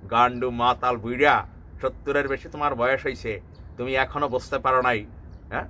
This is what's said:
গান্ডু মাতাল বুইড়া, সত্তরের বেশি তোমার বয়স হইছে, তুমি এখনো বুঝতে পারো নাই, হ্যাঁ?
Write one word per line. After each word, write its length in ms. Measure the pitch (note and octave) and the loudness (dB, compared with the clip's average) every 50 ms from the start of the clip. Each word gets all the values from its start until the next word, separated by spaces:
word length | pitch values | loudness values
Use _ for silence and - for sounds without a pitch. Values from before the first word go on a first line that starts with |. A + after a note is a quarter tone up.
| - - | -8 0
গান্ডু 400 | A#2 A#2 A#2+ B2 B2 A#2+ B2 B2+ | 4 4 4 4 4 0 -2 -2
মাতাল 460 | A#2+ A#2+ A#2+ B2 B2 - - B2+ B2 | 0 2 2 2 2 2 2 0 0
বুইড়া, 500 | A#2 G2+ A#2 B2 B2 C#3+ D3 C3 A2 G2 - - - - - - - - | 0 -2 -6 0 4 6 6 6 4 2 -2 -12 -18 -18 -18 -16 -4 -4
সত্তরের 460 | - - - - C#3+ C#3 C#3+ C#3+ C3+ | -4 -4 -4 -6 -2 0 0 0 0
বেশি 200 | C3+ B2+ - D#3+ | -2 -4 -6 -10
তোমার 260 | - D3+ D3 D3 C#3 | -6 -2 0 0 2
বয়স 320 | A#2 A#2+ B2 C3+ C3 - | 2 2 2 2 2 0
হইছে, 340 | C#3+ C3 - - A#2+ G#2+ F#2+ - - - - - - - | -4 -6 -4 -6 -6 -6 -6 -8 -16 -20 -18 -18 -18 -10
তুমি 180 | - B2 B2+ C3+ | -6 -4 -2 2
এখনো 340 | C3 C3+ C3+ - D3 D3 C#3 | 2 2 0 0 -2 -2 0
বুঝতে 300 | B2 B2+ - - - C3+ | 0 -2 -4 -2 -6 -2
পারো 240 | A#2+ C3+ B2+ B2+ B2+ | 0 4 4 4 4
নাই, 240 | B2+ A#2+ A2 G#2 - - - - - - - - - | 4 2 0 -2 -8 -16 -18 -18 -18 -18 -18 -14 -8
হ্যাঁ? 180 | G2+ C3 F3+ - | -8 -6 -6 -8